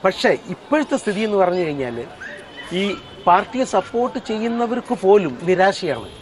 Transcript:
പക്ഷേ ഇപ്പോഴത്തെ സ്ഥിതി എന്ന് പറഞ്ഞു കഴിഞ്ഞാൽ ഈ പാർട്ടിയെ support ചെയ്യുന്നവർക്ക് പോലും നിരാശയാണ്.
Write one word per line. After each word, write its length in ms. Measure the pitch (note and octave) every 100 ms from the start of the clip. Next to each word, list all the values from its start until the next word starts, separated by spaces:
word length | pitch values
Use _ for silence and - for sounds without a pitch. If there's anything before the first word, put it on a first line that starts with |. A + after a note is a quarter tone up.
പക്ഷേ 340 | F#3+ F#3 A#3+ D3+ -
ഇപ്പോഴത്തെ 480 | F3 - D4+ D4 C4+
സ്ഥിതി 220 | - G3
എന്ന് 180 | A3 G3+
പറഞ്ഞു 220 | F3+ F3+
കഴിഞ്ഞാൽ 460 | E3 C#3+ B2+ A#2 A2+ - - - - - -
ഈ 220 | F3 G3+ F#3 - - -
പാർട്ടിയെ 360 | F3+ G#3 B3+
support 560 | C4 G3+ - A#3 A#3+ B3
ചെയ്യുന്നവർക്ക് 760 | - G#3+ A#3 A#3 A#3 B3 - A#3
പോലും 380 | F#3+ G#3 E3+ A#2+
നിരാശയാണ്. 680 | E3+ F3+ F#3+ G3 F3 A#2 G2 -